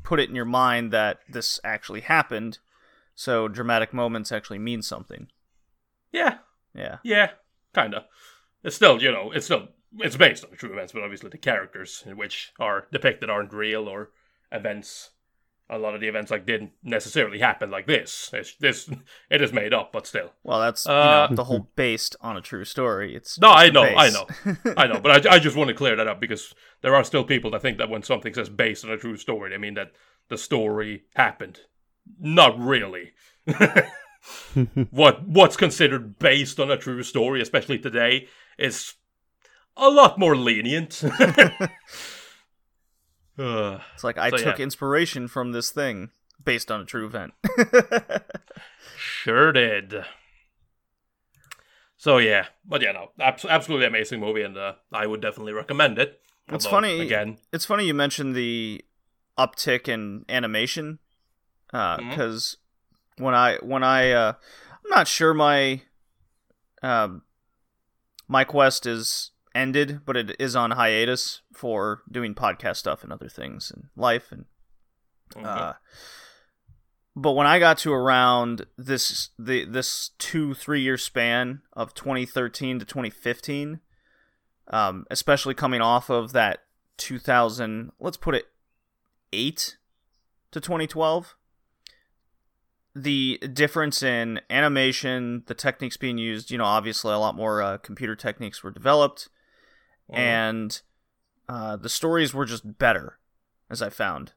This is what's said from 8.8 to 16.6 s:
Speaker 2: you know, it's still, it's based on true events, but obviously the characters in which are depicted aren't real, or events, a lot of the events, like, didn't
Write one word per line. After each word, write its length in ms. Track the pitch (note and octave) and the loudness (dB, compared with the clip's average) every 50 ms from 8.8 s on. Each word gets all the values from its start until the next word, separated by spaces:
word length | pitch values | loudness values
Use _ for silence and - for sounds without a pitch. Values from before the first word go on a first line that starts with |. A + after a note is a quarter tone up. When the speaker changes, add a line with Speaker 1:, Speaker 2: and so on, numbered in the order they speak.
| G#3+ E3+ B2+ A2+ | 6 6 6 6
Speaker 2:
you 100 | B2+ C3 | 2 0
know, 200 | A#2 G2 G2 A2+ | 0 -2 -4 -6
it's 140 | - D#3+ - | -8 -8 -4
still, 220 | - E3 A2 - - _ _ _ _ - G#3+ | -2 -4 -4 -4 -6 _ _ _ _ -10 -8
it's 180 | G#3 D3+ - C3 | -6 -4 2 4
based 260 | F#3 A#2 F#2+ - - | 4 4 4 2 -8
on 80 | - F#2 - | -20 -18 -16
true 160 | B2+ G#2 F#2+ | -16 -12 -10
events, 180 | G2 F#2 - - | -12 -12 -10 -10
but 100 | A2 G2+ | -10 -10
obviously 260 | G2+ G2+ F#2+ - G2 | -10 -12 -14 -16 -18
the 80 | - D3+ | -18 -6
characters 680 | - C3+ A#2 G2+ F#2+ F#2 - G2 F#2 - - - - | -2 -2 -2 -2 -4 -8 -14 -16 -16 -16 -18 -18 -18
in 120 | - G2 G#2 | -18 -14 -12
which 340 | G#2 G2+ - - - - _ - | -12 -12 -12 -12 -14 -14 _ -8
are 280 | A#2+ G#2 G2+ G2 - - | -6 -4 -4 -6 -6 -8
depicted 380 | - C3 - C3 A2 - A#2 G#2+ | -6 -2 0 0 -2 -2 -4 -6
aren't 240 | G#2 G#2 G#2 G2+ G#2 | -4 -4 -6 -8 -8
real, 340 | G#2+ G#2+ G#2+ G#2+ A2 G#2+ G#2 | -6 -6 -4 -4 -6 -6 -8
or 220 | G2 G#2 G#2+ - _ _ _ _ _ _ _ _ | -12 -14 -14 -16 _ _ _ _ _ _ _ _
events, 600 | - G#2+ G2+ G#2+ G#2 G#2 - - - - - - _ _ _ _ _ _ _ _ _ _ _ - | -12 -10 -8 -8 -8 -10 -14 -18 -20 -20 -20 -20 _ _ _ _ _ _ _ _ _ _ _ -12
a 80 | A#2 A2 | -10 -8
lot 180 | G#2+ G#2+ G#2 | -6 -6 -6
of 60 | G#2 | -6
the 60 | A2 G#2+ | -6 -6
events, 240 | G#2+ G#2+ G#2+ - | -6 -6 -6 -6
like, 140 | A#2 G2+ F2+ | -6 -6 -4
didn't 260 | A2+ A2+ G#2+ | -4 -6 -6